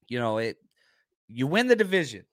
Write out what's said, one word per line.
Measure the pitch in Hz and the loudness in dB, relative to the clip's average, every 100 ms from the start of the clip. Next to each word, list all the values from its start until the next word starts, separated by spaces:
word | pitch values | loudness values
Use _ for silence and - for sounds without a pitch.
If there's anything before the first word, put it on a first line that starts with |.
| _ | _
You | 120 | -4
know, | 113 110 | -2 -2
it, | 113 - _ _ _ _ _ _ _ | -4 -8 _ _ _ _ _ _ _
you | 117 135 | -4 0
win | 202 247 | 2 4
the | 220 | 2
division. | 190 190 139 101 - | 4 0 -2 -8 -18